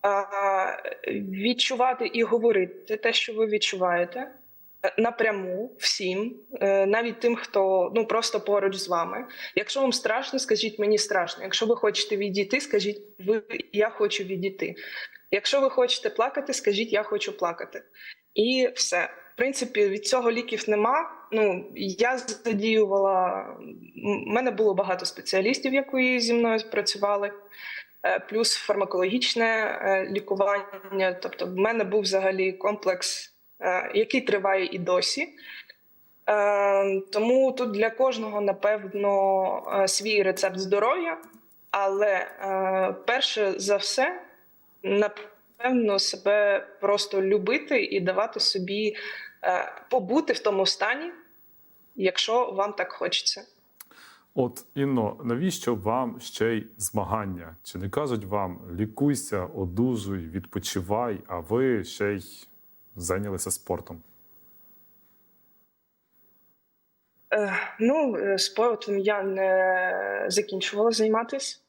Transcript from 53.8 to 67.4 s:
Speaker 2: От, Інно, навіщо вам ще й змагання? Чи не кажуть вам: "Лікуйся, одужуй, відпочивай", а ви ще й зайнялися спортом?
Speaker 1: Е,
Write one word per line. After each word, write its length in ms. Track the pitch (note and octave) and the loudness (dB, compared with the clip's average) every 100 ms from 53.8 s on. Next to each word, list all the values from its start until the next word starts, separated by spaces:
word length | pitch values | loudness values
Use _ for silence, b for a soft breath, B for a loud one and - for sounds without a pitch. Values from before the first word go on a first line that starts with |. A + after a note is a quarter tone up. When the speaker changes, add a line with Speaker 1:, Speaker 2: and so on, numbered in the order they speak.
| - B B B B - | -20 B B B B -2
Speaker 2:
От, 280 | B2 A#2+ - C#3+ | -2 -2 -12 -4
Інно, 420 | C#3 C3 G#2+ A2+ | 0 2 0 -4
навіщо 520 | A#2 A#2+ F#3 - - A2+ | -4 -2 -2 -2 -2 -2
вам 440 | G2 A#2+ B2 A2+ | 0 -2 -2 -8
ще 240 | - - A2+ A2+ | -14 -2 0 0
й 120 | - - | -6 -8
змагання? 800 | - A2 F#2 A2 G2+ F2+ E2 E2+ | -4 -4 -2 -4 -4 -8 -12 -18
Чи 140 | - F2+ | -14 -8
не 120 | G2 | -4
кажуть 340 | C#3+ D3 A#2 G2 | -2 0 -2 -2
вам: 340 | G#2 F#2+ F2 F#2 F2 | -2 -2 -6 -12 -6
"Лікуйся, 680 | G#2+ - D3 C3+ - G2+ F2+ - | -6 0 0 0 -2 -4 -4 -6
одужуй, 640 | F#2+ F2+ B2+ A#2 G2 G2 | -4 0 0 0 -4 -6
відпочивай", 960 | D#2+ F#2 - - - G2+ F#2 G#2 A#2+ G2 - | -6 -10 -8 -8 -4 -6 -2 -2 -2 -6 -8
а 120 | F2 | -10
ви 440 | E2 A2+ C3 A2+ | -2 0 2 0
ще 220 | F2 - G2+ | -2 -4 -2
й 340 | G2+ - - - - _ _ _ - | -2 -8 -20 -20 -20 _ _ _ -10
зайнялися 560 | E2+ F#2 G#2 F#2 - | -4 -2 -2 -6 -6
спортом? 500 | - - F2 - E2 - _ _ - - _ _ _ _ _ _ _ _ _ _ _ _ _ _ _ _ _ _ _ _ _ _ _ _ _ _ _ _ | -6 -6 -6 -6 -18 -20 _ _ -20 -20 _ _ _ _ _ _ _ _ _ _ _ _ _ _ _ _ _ _ _ _ _ _ _ _ _ _ _ _
Speaker 1:
Е, 200 | G#3+ | 0